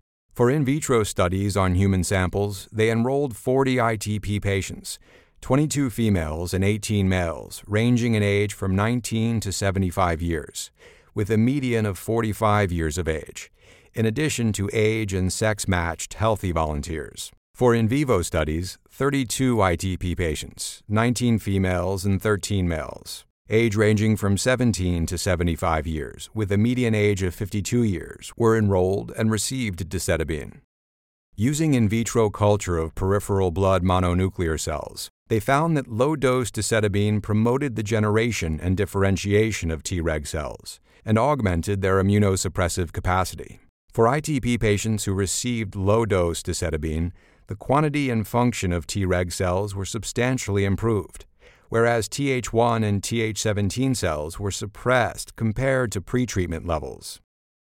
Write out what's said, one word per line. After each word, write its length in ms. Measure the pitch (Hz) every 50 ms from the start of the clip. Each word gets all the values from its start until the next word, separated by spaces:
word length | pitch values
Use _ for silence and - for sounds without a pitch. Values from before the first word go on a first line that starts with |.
| _ _ _ _ _ _ -
For 160 | - 120 120
in 140 | 135 156 143
vitro 380 | 120 139 156 - - 131 117 104
studies 520 | - - - 95 90 92 95 101 104 92
on 200 | 101 95 92 90
human 280 | 90 98 98 98 92 85
samples, 640 | - 101 95 92 87 - 95 101 104 101 95 - - -
they 180 | 107 110 113
enrolled 460 | 113 113 117 127 135 143 147 139 104
forty 420 | - - 127 127 135 135 135 127 123
I 180 | 117 117 113
T 220 | 104 - 104 107 107
P 220 | - 95 104 101
patients, 580 | - 101 98 98 90 - 82 - - - - - _ _ - - - _ _ _ -
twenty-two 480 | - 127 139 156 147 - 143 143 127
females 640 | 104 - 113 110 101 87 80 76 76 80 87 87 -
and 80 | 95 95
eighteen 460 | 98 107 107 - - 107 101 98 92
males, 560 | 92 92 90 82 78 60 53 50 - - -
ranging 480 | - 101 107 113 120 123 117 117 120 113
in 80 | 107 104
age 320 | 101 101 101 104 104 -
from 220 | - 98 95 92
nineteen 640 | 98 104 113 120 123 110 - 113 113 110 117 117 110
to 100 | - 101
seventy-five 720 | 90 - 104 98 92 98 95 90 82 98 92 87 85 78 87
years, 480 | 85 82 76 67 - - - - - _ _ - - - _ _ _ -
with 160 | 107 107 -
a 60 | 113
median 480 | 107 113 123 139 147 131 123 117 113 107
of 140 | 104 92 -
forty-five 720 | - - 113 117 117 110 98 - 110 104 104 104 101 90
years 260 | 87 85 80 78 73
of 120 | 90 82 80
age, 420 | 78 78 - - - - - - _ _ _ - - - _ _ -
in 140 | - 110
addition 460 | 110 110 135 156 151 - - 117 110 101
to 180 | - 98 101 -
age 400 | 113 107 107 110 113 110 98 95
and 200 | 92 92 92 -
sex-matched 840 | - - 107 107 - - - 92 90 85 85 82 - - - -
healthy 380 | - 107 113 107 95 - 92 80
volunteers. 800 | 80 80 78 76 71 71 - 82 76 67 - - - - - - - _ _ _
For 180 | - 127 123 117
in 140 | 117 113 107
vivo 340 | 123 143 151 127 117 90 82
studies, 560 | - - 82 78 76 78 82 90 95 - - _ _
thirty-two 720 | - - 135 143 139 139 131 110 - - 131 127 120 110
I 140 | 98 92 87
T 220 | - - 95 90
P 180 | 85 - 90 85
patients, 720 | - 90 80 76 - - - - - - - - - _ -
nineteen 520 | 104 107 113 123 120 - 123 120 113 101
females 640 | - 101 98 98 95 92 90 87 87 92 98 95 87
and 180 | 101 98 92 -
thirteen 460 | 110 104 92 - - 104 98 90 85
males, 560 | 82 78 71 - - - - - - - - _ _ _ _ -
age 240 | 104 113 120 117 98
ranging 420 | 107 107 107 107 101 107 110 107
from 220 | - - 98 101 92
seventeen 680 | - 127 127 117 123 120 95 - 92 90 90 85 85
to 120 | 82 95 85
seventy-five 720 | - 98 90 82 90 87 80 - - 85 82 80 76 78
years, 420 | 80 76 69 58 - - - - -
with 200 | 110 107 95 101
a 40 |
median 380 | 101 107 120 127 123 123 113 110
age 300 | 107 104 104 104 92 95
of 100 | 90 85
fifty-two 480 | - 110 92 - 104 90 - 120 120 120
years, 500 | 107 92 78 - - - - - - -
were 200 | - 117 110 113
enrolled 540 | 113 107 101 98 92 90 92 98 104 117 113 - -
and 140 | 113 110 110
received 580 | 101 - - 131 135 123 107 90 85 95 80
decitabine. 680 | 95 87 - - 87 80 80 73 80 73 62 - - - - _ _ _ _ _ _ _ _ _ _ _ _ _ _
Using 400 | - 104 131 151 143 165 156 143
in 140 | 123 113 98
vitro 420 | 107 113 117 - - 123 110 104
culture 460 | - - 107 104 104 101 - 95 87 82
of 160 | 80 78 -
peripheral 560 | - 98 95 98 104 - - 101 98 95 90
blood 320 | 80 92 98 95 95 92 87
mononuclear 800 | 92 92 92 92 87 87 90 92 95 - - 90 80 80 -
cells, 480 | - 85 80 71 - - - - - - _ _ _ -
they 120 | 110 110
found 340 | - - 139 143 160 170 160 143
that 100 | 127 -
low-dose 640 | - 107 127 147 160 147 143 131 127 131 123 -
decitabine 720 | - 117 101 - 117 110 107 104 92 101 104 104 104 104 -
promoted 520 | - 104 107 110 117 123 139 147 143 110
the 80 | 117 107
generation 800 | 98 113 107 107 107 104 110 113 120 104 - - 80 78 76
and 160 | 80 92 95
differentiation 920 | 90 101 - - 98 98 98 98 85 - 101 101 104 110 113 98 - - 82
of 120 | 80 76 -
Treg 440 | - 92 87 80 82 78 78 73
cells 520 | - - 80 73 64 - - - - - - _ _ _ _ -
and 100 | 110 110
augmented 640 | 110 117 143 151 135 110 95 90 82 82 - 101 98
their 220 | 95 95 95 95 95
immunosuppressive 880 | 98 101 104 104 98 95 90 - 95 - - 92 85 - - 90 80 -
capacity. 680 | - - 92 90 92 90 - - 82 - - - - _ _ _ _ _ _ -
For 120 | - 113
I 140 | 113 135 156
T 200 | 151 160 156 131
P 180 | 110 120 120 110
patients 460 | 117 107 104 98 - 110 110 104 -
who 100 | - 95
received 600 | 95 101 - - - - 123 120 113 110 92 -
low-dose 680 | 101 95 98 104 117 113 104 104 92 87 85 82 - -
decitabine, 720 | - 85 - 90 80 78 78 73 80 78 80 85 87 - - _ _ _ _ _
the 100 | - 101
quantity 540 | 101 - - 131 147 156 151 143 147 143 131
and 180 | 117 110 104 -
function 420 | - 117 123 123 113 - - 92
of 160 | 87 87 80
Treg 460 | - - 104 95 90 90 90 92 87 -
cells 420 | - 98 90 90 95 104 104 98
were 120 | 98 95
substantially 800 | - - 117 101 - - 120 120 127 131 127 - - 101 101 98
improved, 580 | 98 98 - 113 117 113 101 87 - - - - _ _ _ _ - _ _ _ -
whereas 400 | - 113 117 117 120 117 104 -
T 200 | - - 139 139
H 220 | 131 123 104 - -
one 320 | 113 117 120 117 113 110
and 180 | 104 104 98 -
T 200 | - 117 117 113
H 180 | 110 104 -
seventeen 540 | - 110 104 101 104 95 - 117 131 135 127
cells 440 | - - 87 78 76 76 80 - -
were 120 | 101 101
suppressed 840 | 90 - 104 104 - - - 120 127 123 113 90 - - - - -
compared 580 | - 113 110 101 - 131 135 135 127 127 110 -
to 100 | 101 87
pretreatment 640 | - - 127 127 113 - 98 90 85 82 78 - 85
levels. 520 | 82 76 67 65 53 50 - - - - _ _ _ _ _ _ _ _ _ _